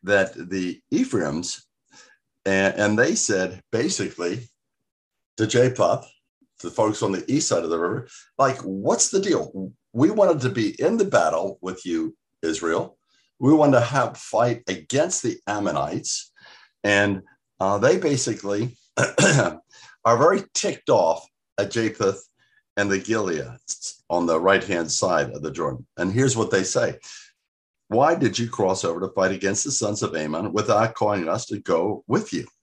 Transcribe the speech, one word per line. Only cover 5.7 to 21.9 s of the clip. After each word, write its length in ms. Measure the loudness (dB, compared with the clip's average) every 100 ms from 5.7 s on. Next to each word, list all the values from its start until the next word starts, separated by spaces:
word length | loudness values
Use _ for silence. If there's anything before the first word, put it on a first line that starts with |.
| 4 2 0 -4 _ _ _ _ _
to 80 | -12
the 60 |
folks 300 | 0 0 0
on 80 | -2
the 120 | -2 -2
east 160 | -2 0
side 160 | -2
of 60 | 0
the 100 | -2
river, 280 | -2 -4 -8 -20 -20 0
like, 200 | 0 0
"What's 480 | -8 -6 -2 0 0
the 120 | 0
deal? 500 | 0 0 -2 -10 -12 -14 _
We 160 | 2 2
wanted 320 | 4 4 4
to 80 | 0
be 300 | 0 -4 0
in 160 | -2 0
the 80 | 2
battle 540 | 2 2 0 -4 -6
with 240 | -10 -10 -6
you, 300 | -4 -4 -8 _ _
Israel. 560 | -4 -2 -2 -2 -4 _ _ _ _ _
We 140 | 4
wanted 260 | 6 6 4
to 60 | 4
have 320 | 0 -2 -4
fight 460 | -4 0 0 0 -6
against 560 | -8 -4 -2 0 -2
the 160 | -4 -6 -6
Ammonites." 840 | -4 -2 -2 -4 -6 -6 -8 -10 _ -20 -20 _ _
And, 380 | 2 4 2 0 -8 _ _ _
uh, 180 | -2 2
they 200 | 4 4
basically 800 | 2 0 -2 -4 -4 -4 -4 -8 _
<clears throat> 120 | -2
are 640 | -2 2 4 4 2 -2 _ -20 -20 -4 2 4
very 260 | 4 2 -2 -4
ticked 340 | -4 -4 2
off 380 | 2 4 0 -4 _ _ -4
at 100 | -4
Japheth 580 | 0 -2